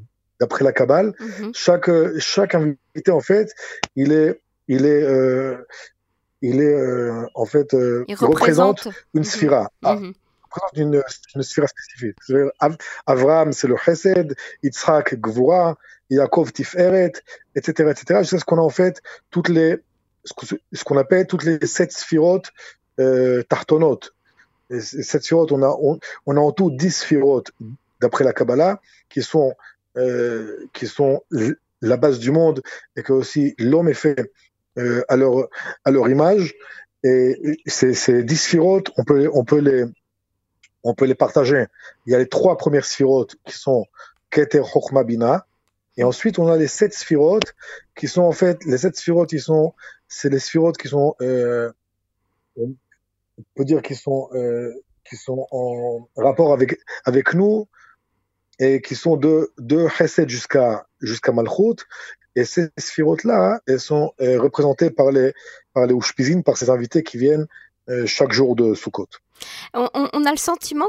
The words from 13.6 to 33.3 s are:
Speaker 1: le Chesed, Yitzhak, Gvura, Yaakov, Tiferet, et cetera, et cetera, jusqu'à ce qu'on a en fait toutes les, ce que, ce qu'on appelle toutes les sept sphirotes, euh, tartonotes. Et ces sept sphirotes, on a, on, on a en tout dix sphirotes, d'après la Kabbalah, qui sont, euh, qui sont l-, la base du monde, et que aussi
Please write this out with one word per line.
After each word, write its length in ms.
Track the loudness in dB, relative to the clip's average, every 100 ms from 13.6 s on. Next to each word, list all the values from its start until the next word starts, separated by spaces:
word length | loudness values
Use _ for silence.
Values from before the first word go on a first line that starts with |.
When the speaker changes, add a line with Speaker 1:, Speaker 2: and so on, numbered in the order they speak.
| 0
Speaker 1:
le 80 | 0
Chesed, 580 | 0 2 2 2 0 -6 -14 -8
Yitzhak, 520 | -6 -2 2 2 0 -4
Gvura, 600 | -4 0 2 4 2 -2 -10 -18 -2
Yaakov, 420 | 0 2 2 0
Tiferet, 600 | -4 -4 0 2 4 2 -2 -18 -20 _ -6
et 60 |
cetera, 300 | -4 0 0
et 40 | 0
cetera, 260 | 0 0
jusqu'à 180 | 0 -2
ce 60 | 0
qu'on 120 | 2
a 40 |
en 80 | 2
fait 320 | 2 0 -2 -12 -20 _
toutes 180 | -4 0
les, 280 | 2 2 0 _ _ _ _
ce 100 | -20
que, 220 | -16 -12 -12 _
ce 120 | -10
qu'on 140 | -2 0
appelle 300 | 2 2 0
toutes 160 | -2
les 220 | -2 -2 -2
sept 260 | -2 -2
sphirotes, 600 | -4 -2 2 2 0 -4 -20 -20 -20 _ -2
euh, 440 | 0 2 2 0
tartonotes. 680 | -2 -4 0 2 2 0 -8 _ _ _ _ _ -12
Et 100 | -10
ces 240 | -10 -10
sept 200 | -4 -4
sphirotes, 280 | 0 2 2
on 100 | 2
a, 140 | 2 2
on, 180 | 0 -2 -8 -10 -2
on 120 | 0
a 20 |
en 120 | 2
tout 200 | 2 0
dix 200 | 0 -2
sphirotes, 600 | -2 -2 2 2 0 -2 -14 -18 -18 _ -2
d'après 220 | 0 2
la 100 | 0
Kabbalah, 480 | 0 0 2 0 -2 _ _ _
qui 140 | -8
sont, 300 | -2 0 0 -2 -14 _ _ -4
euh, 680 | -2 -2 -4 -4 -10 -14 -16
qui 140 | -12 -8
sont 340 | 0 0 0 -2
l-, 220 | -2 -2 -4 _ _
la 160 | -2 2
base 220 | 2 0
du 120 | 0
monde, 300 | 2 2 0 -6 -16 -18 -10
et 80 |
que 80 | -2
aussi 420 | 0 0